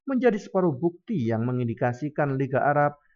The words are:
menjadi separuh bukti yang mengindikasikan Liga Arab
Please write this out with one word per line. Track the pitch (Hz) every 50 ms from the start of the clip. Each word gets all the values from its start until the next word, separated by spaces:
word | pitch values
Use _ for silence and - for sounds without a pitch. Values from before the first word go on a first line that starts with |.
| - 277
menjadi | 269 247 254 240 202 -
separuh | - - - 190 185 175
bukti | 135 117 143 175 170 - _ - 226 180 113 113
yang | 113 110 113
mengindikasikan | 123 127 123 123 117 113 - 135 123 120 123 147 147 147 - 151 139 135 135
Liga | 135 120 139 123 -
Arab | 139 147 147 147 147 - - _ _ _